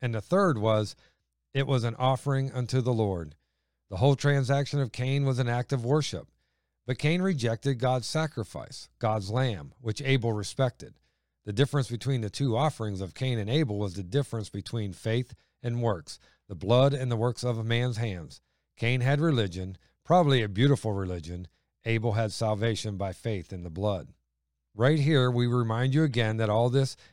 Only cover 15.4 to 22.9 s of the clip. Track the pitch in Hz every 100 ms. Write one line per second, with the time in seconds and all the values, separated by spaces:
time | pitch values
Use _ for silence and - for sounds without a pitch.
15.4 | _ _ 123 120 117 90 - - _ _
16.4 | - 87 95 123 139 139 127 113 120 117
17.4 | 123 113 110 117 123 107 117 90 78 -
18.4 | _ _ _ - 117 127 123 143 165 131
19.4 | 101 87 92 92 _ _ - 180 151 131
20.4 | 107 98 139 139 110 98 92 90 80 87
21.4 | 92 _ _ _ 113 113 117 107 110 -
22.4 | 110 104 113 107 107